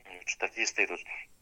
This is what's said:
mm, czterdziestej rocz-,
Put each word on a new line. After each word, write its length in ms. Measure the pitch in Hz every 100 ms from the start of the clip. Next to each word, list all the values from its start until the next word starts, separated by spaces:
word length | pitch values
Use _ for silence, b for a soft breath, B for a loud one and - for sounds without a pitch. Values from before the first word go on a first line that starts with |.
mm, 200 | 95 90
czterdziestej 640 | - - - 113 107 - 95
rocz-, 180 | 107 - B B -